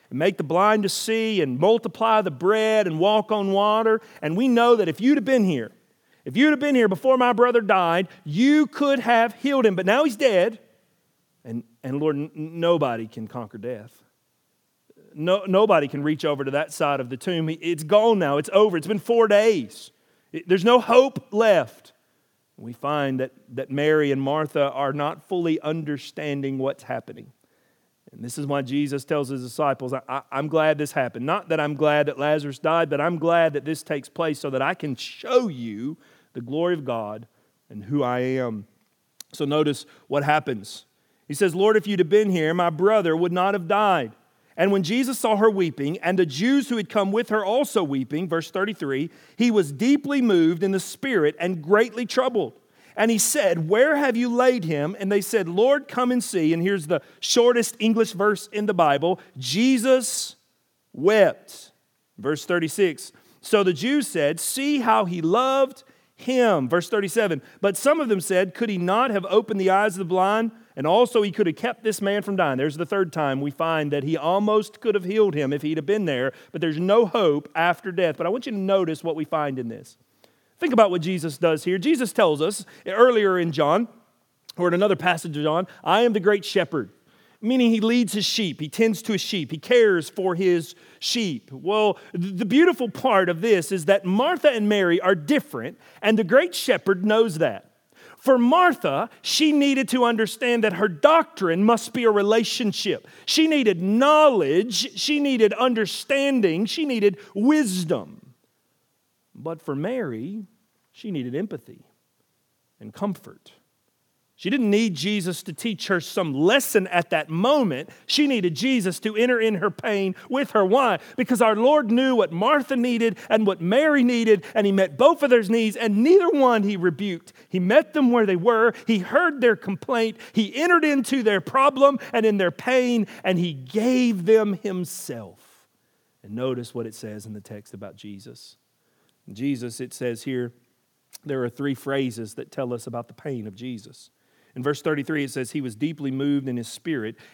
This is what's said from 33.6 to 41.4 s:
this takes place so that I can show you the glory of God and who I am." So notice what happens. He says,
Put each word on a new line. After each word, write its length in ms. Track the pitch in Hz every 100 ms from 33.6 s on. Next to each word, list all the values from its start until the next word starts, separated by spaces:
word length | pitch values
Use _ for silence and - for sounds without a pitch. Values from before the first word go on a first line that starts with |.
| 135
this 160 | 156
takes 280 | - 151 127
place 280 | - 165 143
so 140 | 143
that 100 | 131
I 140 | 135 180
can 200 | 156 127
show 520 | - - - 254 240
you 500 | 131 117 104 127 160 _ _ _
the 80 | -
glory 340 | 120 143 175 175
of 100 | 131
God 400 | 117 104 107 120 _ _ _ _
and 180 | 104 101
who 180 | 143
I 160 | 123 123
am." 480 | 127 131 123 107 98 _ _ _ _ - -
So 100 | -
notice 440 | 143 147 147 135 - _ -
what 160 | 143
happens. 600 | 143 151 147 117 98 - _ _ _ _ -
He 60 |
says, 220 | 147